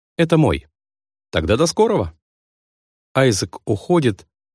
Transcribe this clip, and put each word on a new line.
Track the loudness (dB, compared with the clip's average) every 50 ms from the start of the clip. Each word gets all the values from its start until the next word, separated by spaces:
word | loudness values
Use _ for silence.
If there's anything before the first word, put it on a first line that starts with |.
| _ _ _
"Это | -2 -2 2 2 2
мой". | 2 2 0 -4 -6 _ _ _ _ _ _ _ _ _ _ _ _ _
"Тогда | -6 -4 -2 0 0
до | 0 0
скорого". | 0 0 0 0 0 0 -2 -4 -6 -8 _ _ _ _ _ _ _ _ _ _ _ _ _ _ _ _ _ _ _ -2
Айзек | 0 2 2 0 0 -4 -8 -10 -10 _
уходит, | -6 -6 -4 -2 0 0 0 0 0 -2 -4 -10 _ _ _ _ _ _